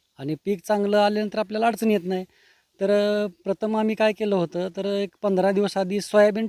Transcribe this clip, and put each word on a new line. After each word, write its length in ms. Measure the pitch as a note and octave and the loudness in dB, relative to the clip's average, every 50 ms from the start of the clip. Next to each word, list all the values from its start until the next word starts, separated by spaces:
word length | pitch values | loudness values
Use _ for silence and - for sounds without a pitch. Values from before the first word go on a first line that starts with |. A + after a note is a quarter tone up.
| _ _ _ - | _ _ _ -10
आणि 180 | C3+ C#3+ D#3 C#3+ - | -8 -8 -8 -6 -4
पीक 140 | G3 G#3 E3+ - - | -4 -4 -4 -2 -2
चांगलं 300 | G#3+ G#3 G3+ G3+ G#3 G#3 | -2 0 0 2 2 4
आल्यानंतर 420 | G3+ G#3 G#3 G#3 G#3+ G3+ - G#3+ | 2 2 2 0 -4 -4 -4 -6
आपल्याला 280 | G#3+ F#3+ G#3+ G#3+ A3+ A#3 | -6 -4 -4 -2 0 0
अडचण 240 | A3 - A3+ A3 | 0 0 0 2
येत 80 | G#3 G3 E3+ | 2 0 0
नाही. 220 | F3+ F#3+ F#3 F#3 - _ _ _ _ _ _ _ _ _ - | -2 -4 -6 -6 -10 _ _ _ _ _ _ _ _ _ -4
तर, 100 | G3 G3 | 0 2
अ, 360 | G3+ G#3 G#3 G#3 G#3 G#3 G#3 G3+ F3+ _ - | 2 2 2 2 0 0 -2 -4 -6 _ -6
प्रथम 340 | G3 F#3+ - A3 G#3+ A3 A3 | -6 -4 -2 -2 -2 0 0
आम्ही 180 | G#3+ A3 A3 | 0 0 0
काय 180 | - A3 G#3+ G#3 | 2 2 0 0
केलं 220 | - A3 G#3 G3+ | 0 -2 0 0
होतं, 340 | F#3 E3+ D#3+ - F3 F3+ F#3+ E3+ G3 | 0 0 -2 -2 -6 -6 -6 -6 -6
तर 80 | F#3+ | -6
एक 240 | G3+ G3+ G3+ G3+ F#3 _ - | -4 -2 -4 -4 -6 _ -4
पंधरा 300 | - G3+ G3 F#3 F3+ G3 | -2 0 2 2 2 2
दिवस 260 | G3+ G3 G3+ F#3+ - G3 | 2 2 0 0 0 -2
आधी 240 | F#3+ F3+ G3+ G#3 | -2 -2 -2 -4
सोयाबीन 460 | - - - G#3 G#3 G#3+ G3 A3 A3+ | -4 2 4 6 6 6 4 0 -4